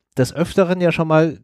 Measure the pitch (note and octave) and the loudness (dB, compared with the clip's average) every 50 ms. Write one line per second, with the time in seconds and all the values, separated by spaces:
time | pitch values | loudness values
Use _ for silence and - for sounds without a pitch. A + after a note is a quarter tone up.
0 | _ _ - - B2+ - - C#3+ E3+ - - G3 F#3+ E3+ F#3 F#3 F3+ E3 D#3+ - | _ _ -4 -2 -2 -2 -2 -4 -6 -2 0 0 0 0 0 0 0 0 0 0
1 | E3 D#3 D#3+ D#3 D#3+ E3 C3+ - | 0 2 2 2 2 2 -2 -8